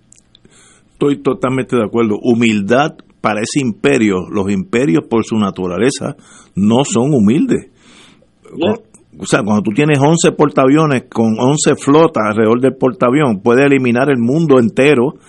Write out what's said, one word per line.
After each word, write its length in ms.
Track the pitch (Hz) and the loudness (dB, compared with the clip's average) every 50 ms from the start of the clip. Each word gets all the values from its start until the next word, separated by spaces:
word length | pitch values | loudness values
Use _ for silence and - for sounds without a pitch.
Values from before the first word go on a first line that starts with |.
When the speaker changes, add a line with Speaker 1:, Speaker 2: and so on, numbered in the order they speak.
| _ _ _ _ _ _ _ _ _ _ _ _ - _ _ _ _ _ _ | _ _ _ _ _ _ _ _ _ _ _ _ -20 _ _ _ _ _ _
Speaker 1:
Estoy 280 | - 156 143 143 - | -4 -4 -2 -2 -2
totalmente 540 | - 135 127 127 - 127 127 131 123 - 131 | -2 -4 -4 -2 -2 -4 -4 -4 -4 -2 -2
de 80 | 120 107 | -2 -2
acuerdo. 340 | 98 - 117 117 110 104 98 | -2 0 0 0 0 -2 -2
Humildad 760 | - 127 120 113 120 113 107 104 98 98 120 131 147 156 - - - _ _ _ | 0 0 0 2 2 0 0 0 0 0 0 0 0 -2 -4 -10 -20 _ _ _
para 220 | - 113 107 104 | -6 -4 -4 -4
ese 180 | 110 - - 143 | -6 -6 -4 -4
imperio. 680 | 131 120 104 - - 143 139 127 110 104 95 92 87 80 | -4 -4 -4 -4 -2 0 0 2 2 0 0 -2 -4 -6
Los 180 | - 101 95 98 | -6 -4 -4 -2
imperios, 560 | 101 95 90 - - 117 131 156 165 151 - - | -2 -4 -4 -4 -2 -2 0 0 0 -2 -2 -2
por 160 | 113 113 104 | -2 -2 -2
su 100 | - 113 | -2 -2
naturaleza, 800 | 107 104 98 90 - 92 90 87 90 113 139 - - - - - - - - - - - _ _ | -2 -2 -2 -4 -6 -6 -6 -4 -2 0 -2 -2 -2 -6 -10 -10 -12 -18 -20 -20 -20 -20 _ _
no 300 | 90 98 107 113 123 143 | -2 0 0 2 0 0
son 280 | - - 117 120 143 156 | 0 -2 -2 0 0 0
humildes. 580 | 127 101 101 120 165 269 247 - - - - _ _ _ _ - - - - _ _ _ _ _ _ - - - | 2 2 2 2 0 0 -2 -2 -4 -6 -10 _ _ _ _ -20 -20 -20 -20 _ _ _ _ _ _ -20 -18 -10
Speaker 2:
Bien. 200 | 127 160 196 214 - - _ _ _ _ _ - - | -6 -4 -4 -4 -6 -8 _ _ _ _ _ -18 -14
Speaker 1:
O 80 | - | -6
sea, 180 | - - 147 117 | -2 -2 -2 0
cuando 200 | 101 107 104 92 | 0 0 0 -2
tú 80 | 110 | -2
tienes 260 | 104 - 147 151 151 131 | -2 0 0 2 2 2
once 360 | 135 147 165 170 - 160 143 | 2 2 2 2 2 0 0
portaaviones 720 | - 156 143 - 151 135 131 143 156 160 151 139 120 - - | 2 0 0 2 2 2 2 4 2 2 2 0 -2 -4 -6
con 300 | - - 113 113 110 113 | -4 -2 0 0 0 0
once 360 | 123 131 147 151 - 160 143 | 0 0 0 0 0 0 -2
flotas 460 | - - - 143 156 165 160 160 113 110 107 | 0 0 2 4 4 4 2 2 -2 -4 -2
alrededor 320 | 104 107 113 107 117 123 | 0 0 0 2 2 2
del 160 | 131 135 131 | 0 0 -2
portaavión, 680 | - 135 131 107 - 131 120 127 151 151 127 107 95 | 0 -2 -4 -2 -2 0 0 0 2 0 0 -2 -2
puede 220 | 104 120 117 127 143 | 0 2 2 4 4
eliminar 440 | 143 139 135 127 123 113 120 135 147 | 4 2 2 2 0 0 0 0 0
el 80 | 139 123 | 0 0
mundo 420 | 117 120 135 165 170 147 135 127 | 0 0 0 0 2 4 4 4
entero. 540 | 117 104 - - 131 147 147 123 117 147 - - _ | 4 2 0 0 2 2 2 2 0 -2 -4 -8 _